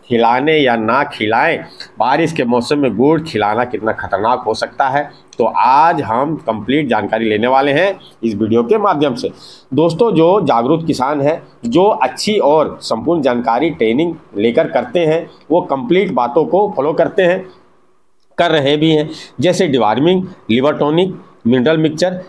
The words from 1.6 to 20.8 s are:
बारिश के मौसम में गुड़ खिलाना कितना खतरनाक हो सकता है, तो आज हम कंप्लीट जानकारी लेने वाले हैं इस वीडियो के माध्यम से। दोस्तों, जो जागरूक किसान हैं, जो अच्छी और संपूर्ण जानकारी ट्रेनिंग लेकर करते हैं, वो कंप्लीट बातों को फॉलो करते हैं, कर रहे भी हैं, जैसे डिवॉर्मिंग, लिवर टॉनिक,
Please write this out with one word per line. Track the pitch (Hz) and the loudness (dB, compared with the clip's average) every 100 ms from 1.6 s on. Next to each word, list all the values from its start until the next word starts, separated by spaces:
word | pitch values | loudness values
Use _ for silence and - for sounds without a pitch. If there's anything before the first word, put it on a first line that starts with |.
| - - - - | -8 -18 -12 -4
बारिश | 120 151 160 | 0 0 0
के | 160 | -2
मौसम | 120 123 120 147 | 0 0 0 0
में | 131 101 | 0 2
गुड़ | 139 160 | 2 2
खिलाना | 160 107 104 110 | -2 -2 0 0
कितना | 123 101 110 | -2 -4 -4
खतरनाक | 104 117 95 110 127 107 | -4 -4 -2 0 0 -2
हो | |
सकता | 110 - - 135 | -4 -4 -2 -2
है, | 143 147 - - - | -2 -4 -12 -10 -4
तो | 113 - | -2 2
आज | 120 139 165 160 | 4 4 4 2
हम | 110 117 156 147 | -2 -2 -2 -4
कंप्लीट | - 110 107 147 139 | -6 -6 -2 -2 0
जानकारी | 110 98 110 | -2 -2 -2
लेने | 113 107 120 | 0 0 2
वाले | 135 143 | 2 2
हैं | 143 196 190 - - | 2 0 -2 -12 -8
इस | 113 | -4
वीडियो | 101 107 117 | -2 0 0
के | 117 208 | 2 0
माध्यम | 202 151 143 | 0 0 -2
से। | 120 - - - - _ | -2 -8 -10 -20 -20 _
दोस्तों, | 135 170 165 233 | 0 0 2 0
जो | 160 165 202 | 4 4 4
जागरूक | 143 117 120 160 165 | 2 0 0 0 -2
किसान | 139 131 151 | -2 -2 0
हैं, | 143 170 - - 120 | -2 -2 -8 -10 -2
जो | 147 | 2
अच्छी | 196 - 127 - 202 214 | 2 2 -2 -4 -4 0
और | 135 156 143 - | 2 2 0 -4
संपूर्ण | - 113 156 170 | -8 -4 -2 0
जानकारी | 127 123 120 120 113 | 0 0 0 0 -2
ट्रेनिंग | - 110 123 170 160 - 98 | 0 0 0 -2 -6 -10 -2
लेकर | 113 156 160 | 0 0 0
करते | 131 - 180 156 | -2 -2 -2 0
हैं, | 165 170 - - | 0 -4 -14 -2
वो | 170 - | -2 0
कंप्लीट | 135 120 180 190 | -4 0 0 0
बातों | 123 120 160 143 | -2 0 0 0
को | 180 202 139 | 0 0 -2
फॉलो | 147 | -2
करते | 175 165 - | 0 0 0
हैं, | 175 190 - - _ _ _ _ _ _ _ - | 0 0 -6 -20 _ _ _ _ _ _ _ -2
कर | 170 | 0
रहे | 156 139 151 | 2 2 2
भी | 160 | 2
हैं, | 151 151 - - - | 2 0 -8 -14 -2
जैसे | 170 180 180 | 0 2 2
डिवॉर्मिंग, | 127 107 113 165 185 185 - - | 2 2 2 2 2 -2 -8 -2
लिवर | 120 143 | 0 2
टॉनिक, | 147 | 0